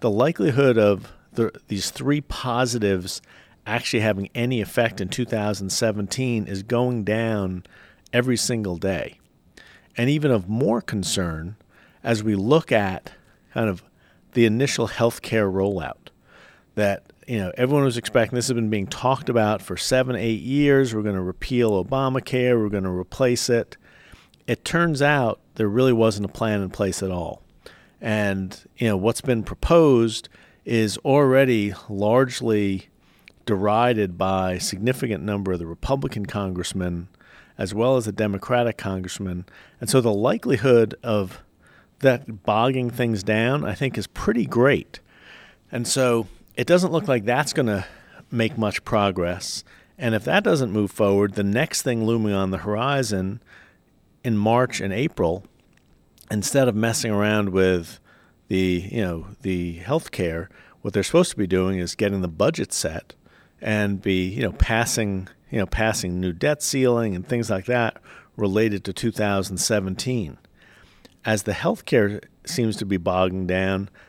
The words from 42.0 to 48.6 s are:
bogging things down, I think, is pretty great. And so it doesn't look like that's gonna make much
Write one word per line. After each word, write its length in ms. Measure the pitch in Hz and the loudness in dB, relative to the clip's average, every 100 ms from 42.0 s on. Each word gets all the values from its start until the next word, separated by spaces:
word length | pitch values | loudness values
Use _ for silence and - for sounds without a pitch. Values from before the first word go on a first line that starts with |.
| 135 123 - 107 | 2 2 -2 -6
bogging 460 | - 107 123 131 123 | 0 2 2 0 -2
things 320 | 123 120 107 | -2 -2 0
down, 420 | 98 107 117 143 | 0 0 2 0
I 100 | 123 | -2
think, 240 | 101 135 - | -4 -4 -4
is 80 | - | -8
pretty 400 | - - 233 - | -4 -2 0 0
great. 540 | 113 131 101 - - _ _ - - - _ _ | 4 4 2 -2 -18 _ _ -20 -20 -20 _ _
And 140 | 127 117 | -6 -2
so 420 | 139 127 117 104 - - | 0 2 2 -2 -12 -10
it 120 | - 123 | -4 4
doesn't 260 | 175 180 | 4 4
look 160 | 160 202 | 0 2
like 160 | 123 | 0
that's 280 | 101 127 143 | 2 0 0
gonna 340 | - 120 101 - - - - - | 0 0 0 -4 -14 -20 -20 -6
make 260 | 117 113 | -2 0
much 280 | 117 | 0